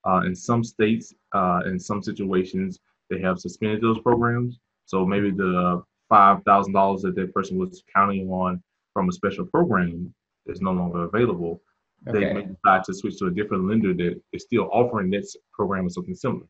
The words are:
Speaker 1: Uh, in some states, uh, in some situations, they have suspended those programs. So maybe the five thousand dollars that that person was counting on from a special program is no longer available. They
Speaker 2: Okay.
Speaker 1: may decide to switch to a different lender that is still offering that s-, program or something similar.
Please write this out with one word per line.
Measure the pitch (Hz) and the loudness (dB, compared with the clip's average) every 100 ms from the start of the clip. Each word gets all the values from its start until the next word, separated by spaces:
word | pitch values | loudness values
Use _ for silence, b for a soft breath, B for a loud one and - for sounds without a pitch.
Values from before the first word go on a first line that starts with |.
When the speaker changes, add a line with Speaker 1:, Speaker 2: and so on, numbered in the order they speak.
Speaker 1:
Uh, | 95 92 | 2 0
in | 90 | 0
some | 90 - 120 | -6 -2 0
states, | 117 - 107 113 - _ _ | -2 0 2 2 -4 _ _
uh, | 101 90 87 | -2 0 0
in | 95 92 | -2 -6
some | - 104 | -4 -6
situations, | 107 101 98 92 92 95 95 92 _ _ _ | -6 -6 0 0 0 -4 -4 -8 _ _ _
they | 92 | -4
have | 92 90 | -2 -2
suspended | 90 - 107 107 | -6 -6 -4 0
those | 113 110 | 0 2
programs. | 123 117 117 120 123 123 _ _ | 2 2 2 0 -4 -8 _ _
So | _ 95 | _ -2
maybe | 92 101 101 | 0 2 0
the | 92 95 90 90 87 - _ _ | 0 0 2 0 -2 -6 _ _
five | 107 98 95 | 8 8 6
thousand | - 101 98 | 4 4 4
dollars | 98 98 95 | 2 2 0
that | 98 | -2
that | 92 92 | -4 -4
person | - 95 92 | -4 -4 -4
was | 92 - _ | -4 -8 _
counting | 98 101 98 92 | 2 2 0 -4
on | - 92 90 _ _ _ | -2 -2 -4 _ _ _
from | 95 92 | -2 -2
a | |
special | 90 101 98 | 0 -4 -4
program | 90 156 175 98 87 85 90 _ _ _ | -2 0 2 2 0 -4 -12 _ _ _
is | - 87 | -14 -6
no | 95 | -2
longer | 90 90 87 | -2 -2 -4
available. | 82 104 120 90 85 85 _ _ _ _ | -2 0 0 0 -6 -8 _ _ _ _
They | - 107 | -4 -2
Speaker 2:
Okay. | 95 | 0
Speaker 1:
may | 101 | -2
decide | 98 95 101 92 | -8 0 4 4
to | 95 | 2
switch | 92 104 - | -6 -8 -4
to | |
a | 92 | -2
different | 90 104 98 92 | -2 -2 0 2
lender | 110 101 | 2 2
that | 87 87 - _ | 0 -2 -4 _
is | 90 | -14
still | - 117 95 | -2 0 2
offering | 107 120 110 92 | 2 2 0 0
that | 101 | -2
s-, | 101 - _ | -4 -16 _
program | - 98 95 92 | -4 -2 0 -2
or | |
something | 90 90 | -6 -10
similar. | 90 131 - | -6 -4 -6